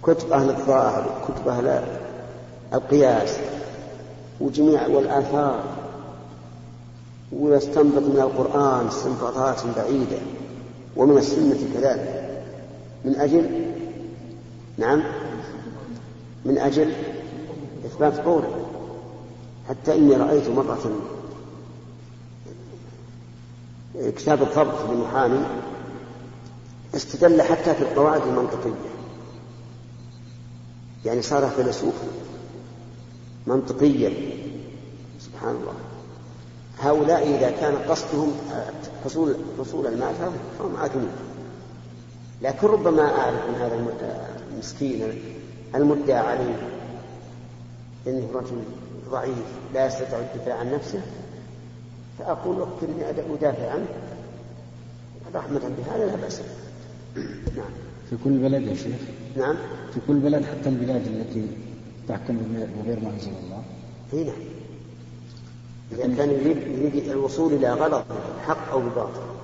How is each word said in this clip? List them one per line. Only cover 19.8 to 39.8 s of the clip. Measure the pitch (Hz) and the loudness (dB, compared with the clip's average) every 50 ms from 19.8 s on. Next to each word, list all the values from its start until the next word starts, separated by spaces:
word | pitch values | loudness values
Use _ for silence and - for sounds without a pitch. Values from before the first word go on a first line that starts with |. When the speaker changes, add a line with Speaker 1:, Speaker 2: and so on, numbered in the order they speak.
| - 151 160 | 2 4 6
Speaker 1:
إني | 180 151 143 135 | 10 10 10 10
رأيت | 127 - 147 151 143 - 120 | 8 8 6 6 6 6 4
مرة | 120 131 135 - 120 113 - 113 107 104 92 - - - - - - - - - - - - - - - - - - - - - - - - - - - - - 135 - - - 120 117 - - - - - - - - - - - - - - - - - - - - - - - - 127 117 117 | 2 2 2 2 0 -2 -2 -2 -2 -2 -4 -6 -8 -10 -10 -12 -12 -14 -14 -14 -16 -16 -16 -16 -16 -16 -16 -18 -18 -18 -18 -18 -18 -18 -18 -18 -18 -16 -16 -16 -16 -16 -16 -16 -16 -16 -16 -16 -16 -16 -16 -16 -16 -16 -16 -18 -18 -18 -18 -16 -16 -18 -16 -16 -16 -16 -16 -12 -8 -2 -2 -2 -2
كتاب | - - 151 147 139 143 | 0 4 4 6 6 6
الضبط | - - - 151 127 - - - 110 | 4 6 4 4 4 4 -2 -2 0
لمحامي | 120 120 117 117 - 135 131 117 123 139 147 - - - - - - - - - - - - - - - - - - - - - - - - - - - - - - | 0 0 0 0 2 2 4 4 4 4 2 0 -2 -6 -6 -8 -10 -10 -10 -12 -12 -12 -12 -14 -14 -14 -16 -16 -16 -16 -16 -16 -16 -16 -16 -16 -16 -16 -12 -6 -6
استدل | 143 - - - 135 175 170 170 160 - | -6 -4 -4 2 8 8 10 10 10 8
حتى | - 165 160 - 170 151 | 8 6 4 6 2 4
في | 139 143 | 4 4
القواعد | - - 139 143 151 156 151 131 | 2 6 6 6 8 6 4 2
المنطقية، | 131 127 123 - - - - - 117 107 - - - - - - - - - - - - - - - - - - - - - - - - - - - - - - - - - - - - - - - - - - - - - - | 2 2 2 2 0 -2 -2 -2 -2 -4 -4 -8 -10 -10 -10 -12 -12 -14 -14 -14 -16 -16 -16 -16 -16 -16 -16 -16 -16 -16 -16 -16 -16 -16 -16 -16 -16 -16 -16 -16 -16 -16 -16 -16 -16 -16 -16 -16 -16 -16 -16 -16 -16 -16 -4 -2
يعني | 110 117 123 113 | 0 2 2 2
صار | - 147 139 139 135 | 4 4 4 4 4
فيلسوفا | - - 123 127 - - - - - - - - - - - - - - - - - - - - - - - - - - - - - - - - - - - | 4 2 2 2 2 2 0 0 0 0 -4 -6 -6 -8 -10 -10 -12 -12 -12 -14 -14 -14 -14 -14 -16 -16 -16 -16 -16 -16 -16 -16 -16 -16 -16 -16 -16 -10 -2
منطقيا، | - 123 135 135 - - - 143 147 135 123 117 - - - - - - - - - - - - - - - - - - - - - - - | 2 2 2 2 0 2 6 6 6 6 6 4 2 2 -2 -6 -6 -8 -8 -8 -10 -10 -10 -12 -12 -14 -14 -14 -14 -16 -16 -16 -16 -16 -16
سبحان | - - - - - - - | -16 -16 -12 -6 -4 -4 -2
الله. | 62 60 53 - - - - - - - - - - - - - - - - - - - - - - | -2 -4 -6 -8 -10 -12 -12 -12 -14 -14 -14 -16 -16 -16 -16 -16 -16 -16 -16 -16 -18 -16 -16 -10 0
هؤلاء | 131 139 151 156 147 147 170 165 147 151 143 | 4 4 6 6 6 6 6 6 6 4 4
إذا | 131 131 123 | 4 4 4
كان | 139 - 160 147 143 139 - - | 4 2 2 2 2 2 2 0
قصدهم | 165 156 - - - 143 156 151 139 - - - - 120 110 110 110 - - - - - - | 0 0 0 0 0 2 2 2 0 -2 -4 -6 -6 -6 -6 -6 -8 -10 -12 -12 -12 -8 -8
حصول، | 135 - 160 160 147 131 110 - - - - | -4 0 2 2 2 2 0 -2 -6 -6 -6
حصول | 135 - - - | -6 -4 -4 -2